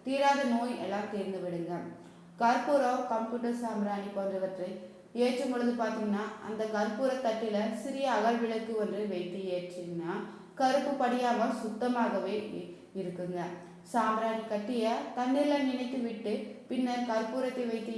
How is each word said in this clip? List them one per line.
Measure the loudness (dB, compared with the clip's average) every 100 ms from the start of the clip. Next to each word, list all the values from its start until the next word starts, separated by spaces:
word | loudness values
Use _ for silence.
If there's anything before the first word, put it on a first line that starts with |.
தீராத | -2 4 4 4
நோய் | 4 2 0 -2
எல்லாம் | -2 -2 -2
தீர்ந்து | -4 -4 -4
விடுங்க. | -4 -4 -4 -4 -6 -12 -16 -20 -14 2
கற்பூரம், | 4 4 4 4 4 2 0
கம்ப்யூட்டர் | 0 0 -2 -2 -2
சாம்பிராணி | -2 0 0 -2 -4
போன்றவற்றை | -2 -2 0 -2 -4 -6 -8 -12 -18 -8
ஏற்றும் | 0 2 2 0
பொழுது | 2 2
பாத்தீங்கன்னா, | 2 0 0 0 0 -2 -6
அந்த | -6 -2
கற்பூர | -2 0 0 2 2
தட்டில | 2 0 0 0 0 0
சிறிய | -2 -4 -2 2
அகல் | 4 4 4
விளக்கு | 2 -2 -2 0
ஒன்று | 0 0 -2
வைத்து | -2 -4 -4 -2
ஏற்றினா | -2 -4 -8 -6 -4 -4 -4 -6 -10 -10
கருப்பு | 2 4 4 2 2
படியாம | 2 4 4 4 2 0
சுத்தமாகவே | -4 -2 0 2 2 2 0 -2 -4
இ-, | -8 -10 -12 -12 -6
இருக்குங்க. | -6 -4 -4 -4 -4 -6 -12 -18
சாம்பிராணி | -2 2 2 2 2 0 0
கட்டிய | -2 0 0 2 0 -2
தண்ணீர்ல | -2 2 4 4 4
நினைத்து | 2 0 -2 -2
விட்டு | -4 -4 -2 -2 -4 -10 -4
பின்னர் | 0 2 2 0
கற்பூரத்தை | 0 0 0 -2 -2 -2
வைத்து | -2 -2